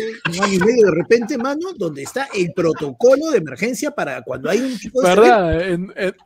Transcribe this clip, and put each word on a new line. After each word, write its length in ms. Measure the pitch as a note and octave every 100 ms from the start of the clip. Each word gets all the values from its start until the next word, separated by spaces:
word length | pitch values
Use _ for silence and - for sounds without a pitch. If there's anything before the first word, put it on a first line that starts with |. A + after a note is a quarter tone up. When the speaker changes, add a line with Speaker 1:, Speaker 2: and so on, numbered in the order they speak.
| A3 - -
Speaker 1:
un 160 | E3+
año 80 | G3+
y 60 | F#3+
medio 260 | G3 B3
de 60 | G3+
repente, 480 | D#3+ E3+ A#3 A3+ C4+
mano, 300 | C4 C#4+ F#4 E4+
donde 240 | E3+ C#3
está 260 | C3+ B3+ C4+
el 180 | G#3 F3
protocolo 800 | - E3 D#3 D3 B2 A#3+ C4+ D#4+
de 80 | B3
emergencia 520 | D#3 B2+ G#3+ C4 D4
para 280 | C#4+ D#3+ B2+
cuando 300 | B2+ B2+ C#3+
hay 100 | G#3
un 160 | C4 A#3+
tipo 220 | - -
de 80 | F#3
Speaker 2:
¿Verdad? 540 | F#3+ A#3+ A#3 E3+ D#3+ F#3
En, 240 | F3 F#3+ -
en, 180 | F#3 -